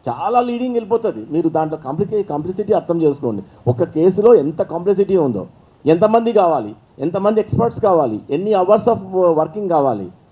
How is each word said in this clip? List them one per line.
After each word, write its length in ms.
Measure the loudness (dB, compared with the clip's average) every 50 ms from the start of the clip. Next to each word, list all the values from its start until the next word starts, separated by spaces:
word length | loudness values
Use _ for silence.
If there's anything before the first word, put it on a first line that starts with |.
| _ -8
చాలా 320 | -8 -6 -4 0 0 0
లీడింగ్ 320 | 0 0 -4 -4 -4 -2 -2
వెళ్ళిపోతుంది. 540 | -4 -2 0 -2 0 0 -2 -4 -4 -10 -4
మీరు 180 | -2 0 0 0
దాంట్లో 280 | 0 0 -2 -2 -4
కాంప్లికే-, 480 | -8 -8 -8 -4 -4 -4 -2 -2 -4 -4
కాంప్లిసిటీ 480 | -4 -6 -6 -6 -6 -6 -6 -2 0 0
అర్థం 280 | -2 0 -2 -2 0
చేసుకోండి. 420 | 2 0 0 0 -4 -6 -6 -6 -10 -14 -20 -6 -2
ఒక 160 | -2 0 0 -2
కేసులో 520 | -2 0 2 2 2 2 4 4 6 6
ఎంత 260 | 6 4 0 -2 -4
కాంప్లిసిటీ 560 | -6 -6 -4 -4 -2 0 0 0 2 2 2
ఉందో, 300 | 0 2 0 -2 -4 -8 -10 -16 _ _ _ _ _ _
ఎంతమంది 480 | 2 2 4 4 4 4 2 2 4 2
కావాలి, 420 | 4 4 4 2 0 -4 -6 -12 -16 _ _ _ -8
ఎంతమంది 400 | -6 -4 -4 0 0 0 0 0
ఎక్స్‌పర్ట్స్ 420 | -2 -2 -2 -2 -2 -2 -2 0
కావాలి, 400 | 0 2 2 2 2 0 -2 -6 -6 -6
ఎన్ని 220 | -6 -4 -2 0
hours 340 | 0 0 4 4 2 4 4 0
of 80 | 0 0 -4 -6 -2
working 540 | 2 2 2 2 2 0 -2 -4 -8 -4 0
కావాలి, 420 | 0 2 2 2 -2 -2 -6 -12 -14 _ _ _